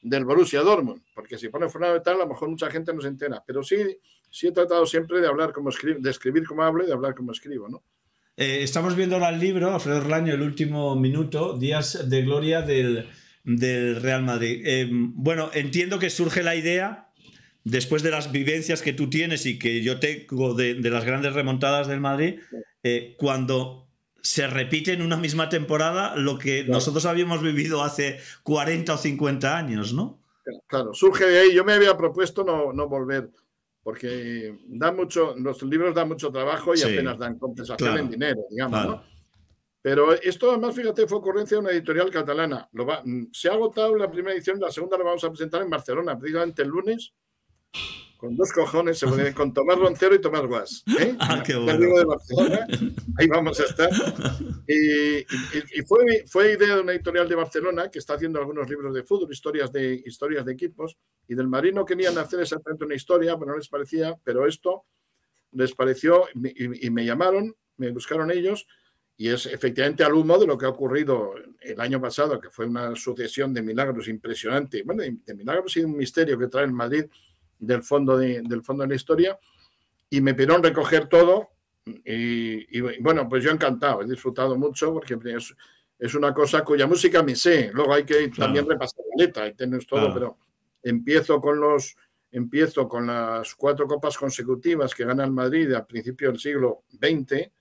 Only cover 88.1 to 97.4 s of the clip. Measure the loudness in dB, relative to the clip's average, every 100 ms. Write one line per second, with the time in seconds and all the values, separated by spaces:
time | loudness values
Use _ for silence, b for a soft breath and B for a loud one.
88.1 | 2 2 -2 2 2 2 0 -2 -8 -6
89.1 | 2 2 2 -8 -6 -4 -4 -2 2 2
90.1 | 0 -6 -8 _ _ _ _ -2 -2 2
91.1 | 2 4 0 2 2 2 2 -2 -14 _
92.1 | _ _ -6 -2 2 2 2 -2 -2 -4
93.1 | -4 -4 -4 -8 -2 0 0 0 0 -2
94.1 | -4 -6 -6 -4 -2 0 0 -2 -2 -2
95.1 | 0 0 0 0 0 0 0 -4 -10 -10
96.1 | -2 -2 -2 -4 0 0 -2 _ -2 0
97.1 | 0 -2 -4